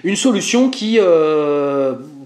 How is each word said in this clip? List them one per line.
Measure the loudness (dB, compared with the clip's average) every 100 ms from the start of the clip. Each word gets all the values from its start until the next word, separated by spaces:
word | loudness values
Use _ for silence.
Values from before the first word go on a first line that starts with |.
Une | -6 -2
solution | 0 0 0 0 0
qui, | 0 0 2
euh, | 4 4 2 0 0 0 -2 0 -2 -4 -12 -20